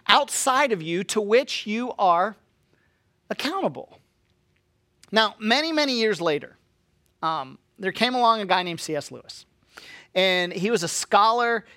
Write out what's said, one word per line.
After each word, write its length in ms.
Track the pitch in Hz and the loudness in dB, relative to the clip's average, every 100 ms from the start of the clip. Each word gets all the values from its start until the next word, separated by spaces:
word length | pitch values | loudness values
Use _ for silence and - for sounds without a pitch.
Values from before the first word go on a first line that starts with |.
| - | 2
outside 640 | 233 285 - 269 254 294 | 4 4 -2 0 2 0
of 100 | 196 | -2
you 220 | 160 170 202 | -2 -4 -2
to 160 | 214 | -4
which 460 | 202 233 294 - 208 | 2 2 2 -4 -4
you 260 | 220 247 - | -4 -4 0
are 360 | 190 170 202 202 _ _ _ _ _ _ _ _ - | 2 2 0 -4 _ _ _ _ _ _ _ _ -12
accountable." 720 | - 277 381 247 127 - - _ _ _ _ _ _ _ _ _ _ _ | -8 -6 -4 -4 -6 -14 -20 _ _ _ _ _ _ _ _ _ _ _
Now, 240 | 202 214 - | 2 2 0
many, 320 | 214 262 320 | 0 0 2
many 220 | 311 285 | 0 0
years 260 | 247 220 170 | 0 0 0
later, 380 | 170 147 123 _ _ _ _ _ _ _ | 0 -2 -4 _ _ _ _ _ _ _
um, 380 | 160 156 131 135 _ - | -6 -4 -8 -16 _ -10
there 140 | 190 | -8
came 240 | - 240 254 | 0 0 4
along 260 | 233 220 | 2 2
a 40 | 190 | 0
guy 160 | 185 | 0
named 180 | 180 165 | 0 -6
C 140 | - 147 | -6 -6
S 160 | - | -6
Lewis. 340 | 120 - - - _ _ - - - - 180 | -14 -18 -20 -20 _ _ -20 -20 -20 -6 0
And 360 | 190 180 175 | 2 2 0
he 200 | 185 202 | -2 0
was 100 | 220 | 0
a 60 | 165 | -2
scholar, 760 | - - 202 220 240 233 226 - | -6 2 4 4 4 0 -2 -6